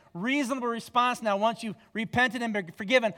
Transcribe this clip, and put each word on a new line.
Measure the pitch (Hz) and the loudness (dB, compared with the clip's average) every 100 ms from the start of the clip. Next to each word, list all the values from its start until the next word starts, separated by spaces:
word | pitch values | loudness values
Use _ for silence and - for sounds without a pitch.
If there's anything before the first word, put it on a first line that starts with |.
| _ | _
reasonable | 175 226 285 247 269 240 | -6 0 0 0 -2 -4
response | 233 - 247 247 240 | -4 -2 2 2 2
now | 226 196 | 0 2
once | 220 - | 2 0
you've | 220 - _ | -8 -10 _
repented | 208 220 240 247 233 | -8 -2 2 2 0
and | 233 | -4
been | 208 170 | -4 -6
forgiven. | - 202 254 220 | -8 2 2 2